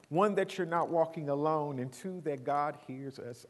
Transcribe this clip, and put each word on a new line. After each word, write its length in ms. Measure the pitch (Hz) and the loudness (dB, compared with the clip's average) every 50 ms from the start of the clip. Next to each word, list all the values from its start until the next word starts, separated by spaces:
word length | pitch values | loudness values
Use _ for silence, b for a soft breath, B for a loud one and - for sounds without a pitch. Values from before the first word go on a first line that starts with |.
| B B | B B
one, 260 | 147 175 208 208 196 | 4 4 4 6 6
that 240 | 196 190 190 - 190 | 4 2 0 0 -4
you're 80 | 175 | -2
not 220 | 165 170 170 151 - | 0 0 0 2 2
walking 400 | 165 165 160 160 - 170 147 143 | 4 4 2 2 0 -4 -2 -2
alone, 500 | 139 143 151 156 156 151 147 147 139 127 | 0 2 2 2 2 2 0 -2 -2 -4
and 140 | 127 127 | -4 -6
two, 280 | - - - 190 185 175 151 | -8 -8 -8 -8 -8 -6 -4
that 200 | 156 143 131 123 | -4 -4 -4 -2
God 320 | 143 143 147 147 151 139 135 - - | -2 0 0 0 0 -4 -8 -10 -12
hears 320 | 131 131 139 135 - - | -10 -10 -10 -10 -10 -10
us 260 | - 120 120 - - | -10 -12 -12 -14 -14